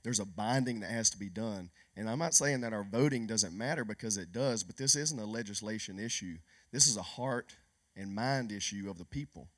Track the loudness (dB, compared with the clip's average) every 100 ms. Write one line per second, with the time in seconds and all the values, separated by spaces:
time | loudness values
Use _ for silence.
0 | 2 0 0 0 4 4 4 0 -2 2
1 | 2 0 -6 -2 -2 -4 -8 -14 -16 -6
2 | -2 0 4 4 6 2 0 -2 0 4
3 | 4 4 0 0 0 -2 -2 0 -2 -4
4 | -4 -4 -4 0 0 0 -4 -2 2 4
5 | 2 -2 -4 -4 -4 -6 -4 -6 -6 -6
6 | -4 -4 -4 -10 -14 -20 _ 4 4 4
7 | -4 -4 -2 -2 -4 -20 _ _ _ -10
8 | -6 0 2 2 0 -2 -4 -4 -6 -8
9 | -8 -6 -6 -12 -18